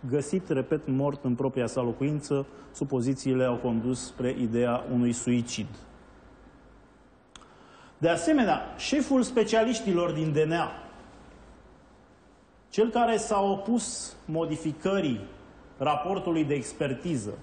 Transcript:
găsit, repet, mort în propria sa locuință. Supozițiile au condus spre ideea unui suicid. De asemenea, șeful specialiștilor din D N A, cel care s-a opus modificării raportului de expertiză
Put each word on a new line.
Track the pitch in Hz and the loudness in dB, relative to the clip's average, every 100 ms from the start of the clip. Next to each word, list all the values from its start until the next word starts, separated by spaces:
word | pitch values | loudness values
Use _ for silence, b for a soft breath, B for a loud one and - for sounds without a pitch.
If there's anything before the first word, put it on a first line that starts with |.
| 135 | -2
găsit, | 143 139 190 180 | -2 0 -2 0
repet, | 143 131 151 - | -2 0 -2 0
mort | 131 143 139 | 0 0 0
în | 131 | -2
propria | 123 135 131 117 | 0 0 0 -2
sa | 131 | 0
locuință. | 120 110 139 151 - 143 139 B B | -2 0 -2 -2 0 -2 -2 B B
Supozițiile | - 139 135 120 131 139 127 | -8 -2 0 0 0 0 2
au | 127 | 2
condus | 120 123 113 117 123 - | 0 0 0 0 -2 -6
spre | - 123 - | -4 -4 0
ideea | 120 117 120 120 - | 0 2 2 0 0
unui | 127 120 | 2 2
suicid. | 117 - 120 117 - 101 - - - - - - - - - - - - - - - _ - B B B B B B | 2 0 0 0 -6 -8 -10 -20 -20 -20 -20 -20 -20 -20 -20 -20 -20 -20 -20 -20 -20 _ -20 B B B B B B
De | 156 | 2
asemenea, | 170 - 302 220 156 - - | 2 4 4 4 2 -2 -8
șeful | - 285 269 269 | -2 0 2 2
specialiștilor | 233 - 214 226 220 233 - 175 175 | 4 2 4 4 4 0 0 2 2
din | 156 156 | 0 0
D | 147 | 2
N | 156 | 2
A, | 165 156 - - - - - - - - - - - - - - - - - _ _ - | 2 -2 -6 -16 -20 -20 -20 -20 -20 -20 -20 -20 -20 -20 -20 -20 -20 -20 -20 _ _ -10
cel | - 233 | 2 2
care | 233 233 220 | 4 2 2
s-a | 214 202 | 0 0
opus | 196 196 202 240 - - - - | 2 0 0 0 0 -8 -10 -14
modificării | - 156 165 151 156 143 190 196 156 117 101 - - - - - | -6 -2 -2 -2 -4 -2 0 0 0 -2 -6 -16 -20 -20 -20 -4
raportului | 139 147 180 190 180 165 | 0 0 0 -2 0 0
de | 147 | 0
expertiză | 143 123 - 147 131 175 147 104 - | -2 -4 -4 -4 -2 -2 -4 -4 -10